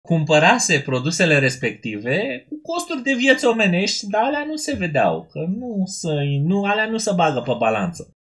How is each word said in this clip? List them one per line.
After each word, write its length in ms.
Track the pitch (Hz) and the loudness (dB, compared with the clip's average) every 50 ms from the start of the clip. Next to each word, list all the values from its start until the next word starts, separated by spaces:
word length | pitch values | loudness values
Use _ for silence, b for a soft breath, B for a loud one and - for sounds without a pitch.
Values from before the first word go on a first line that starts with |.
cumpărase 800 | _ - 170 160 156 151 156 151 156 185 233 247 - - 170 143 | _ 0 0 0 2 4 4 6 6 6 4 4 2 0 0 0
produsele 580 | 139 - 131 127 127 156 170 - 190 165 151 143 | 0 0 -2 -2 0 -2 0 2 2 4 4 4
respective 1040 | 139 131 123 - - 117 101 - - 117 107 104 107 123 139 180 220 269 254 247 - _ | 4 2 -2 -2 -4 -6 -6 -6 -8 -8 -8 -6 -4 -2 -2 -2 -2 -4 -6 -10 -12 _
cu 120 | 294 302 _ - | -16 -14 _ -6
costuri 300 | 330 349 339 - 330 277 | -6 -6 -4 -4 -6 -4
de 120 | 240 269 269 | -2 -2 -2
vieți 300 | 240 254 269 254 - - | 2 4 4 4 4 4
omenești, 640 | 240 226 226 214 190 175 175 196 220 - - - | 2 2 4 2 2 2 2 0 -2 -4 -6 -6
dar 160 | 202 196 208 226 | -2 0 0 2
alea 200 | 269 294 294 294 | 2 0 -2 -4
nu 120 | 302 311 | -6 -6
se 160 | 302 - - 285 | -6 -4 -6 -4
vedeau, 540 | 214 180 170 147 131 107 90 80 80 - _ | -4 -4 -2 0 2 2 2 0 -2 -6 _
că 60 | _ 147 156 170 | _ -6 -4 -4
nu 340 | 196 233 254 247 226 196 185 | -4 -6 -6 -6 -4 -4 -4
se, 220 | 180 - - - 170 151 147 143 143 143 139 | -4 -6 -6 -4 -2 -2 0 0 0 0 0
nu, 220 | 143 165 196 202 202 | 0 2 2 0 2
alea 220 | 202 208 214 220 | 0 0 0 0
nu 120 | 220 226 220 | -2 -2 -2
se 140 | - 220 | -2 -2
bagă 280 | 196 175 165 156 135 123 | 0 2 2 2 2 -2
pe 120 | - 131 123 113 | -2 -2 -2 0
balanță. 520 | 117 110 110 104 95 87 85 - - - _ _ | 2 2 2 2 -2 -2 -4 -8 -16 -18 _ _